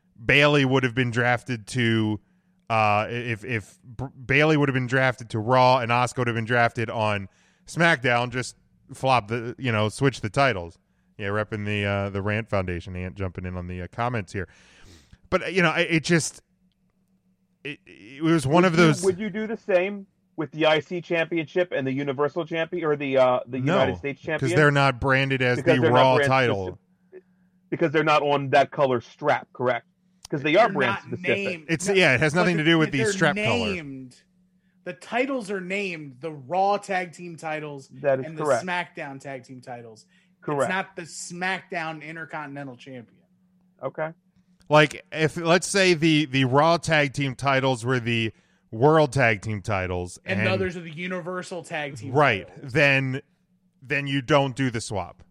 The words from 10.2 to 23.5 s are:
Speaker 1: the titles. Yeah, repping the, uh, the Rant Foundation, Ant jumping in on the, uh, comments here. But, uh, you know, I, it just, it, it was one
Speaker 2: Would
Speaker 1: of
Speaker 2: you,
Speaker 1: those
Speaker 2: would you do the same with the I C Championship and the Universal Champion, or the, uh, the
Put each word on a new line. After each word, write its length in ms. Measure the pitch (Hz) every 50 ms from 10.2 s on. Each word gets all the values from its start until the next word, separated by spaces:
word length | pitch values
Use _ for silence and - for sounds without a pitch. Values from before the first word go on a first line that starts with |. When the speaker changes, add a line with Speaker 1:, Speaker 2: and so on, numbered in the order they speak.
Speaker 1:
the 100 | - 104
titles. 480 | - 139 139 131 110 92 87 82 - _ _ _ _ _ _ _ _
Yeah, 120 | - 104 98
repping 360 | 101 107 107 - 113 104 104
the, 200 | 104 104 104 101
uh, 260 | 101 101 101 98 101
the 100 | 98 101 95
Rant 260 | 104 104 110 110 -
Foundation, 460 | - 98 92 90 87 85 - 95 92
Ant 180 | 90 90 92 -
jumping 320 | 101 98 90 - - 90
in 100 | 90 90
on 120 | 90 87 90
the, 140 | 90 90 90
uh, 40 | 87 -
comments 400 | - 117 123 123 113 92 - -
here. 160 | 101 87 - _ _ _ _ _ - - - - - _ _ - _ _ _
But, 140 | - 180 -
uh, 20 |
you 160 | 160 170 190 175
know, 80 | 160
I, 100 | 147 165 175
it 200 | 147 165 160 -
just, 400 | - 175 165 - - - - - _ _ _ _ _ _ _ _ _ _ _ _ _ _ _ _ _ _ _ _ _ _ _ -
it, 160 | 143 147 - _
it 340 | - 82 69 95 107 139 139 165
was 240 | 160 165 160 127 131
one 160 | 151 175 180
Speaker 2:
Would 80 | 185 160
Speaker 1:
of 60 | 165
Speaker 2:
you, 80 | 175
Speaker 1:
those 160 | 160 147 175 180
Speaker 2:
would 160 | 190 180 175
you 100 | 220 214
do 160 | 170 220 220
the 100 | 214 226
same 500 | - _ - 190 175 180 202 208 202 196 - _ _ _ _ _
with 140 | - 156 135
the 160 | - 151 156
I 140 | 156 156 156
C 200 | - - 180 175
Championship 720 | 165 - 175 165 165 160 175 165 156 - - 185 180 180
and 160 | - 143 131
the 60 | 135 131
Universal 540 | 139 143 143 135 127 147 143 - 175 165
Champion, 380 | 156 165 165 165 165 180 175 165
or 120 | 151 147
the, 200 | 143 147 135 131 131
uh, 220 | 127 127 123 127 -
the 140 | 123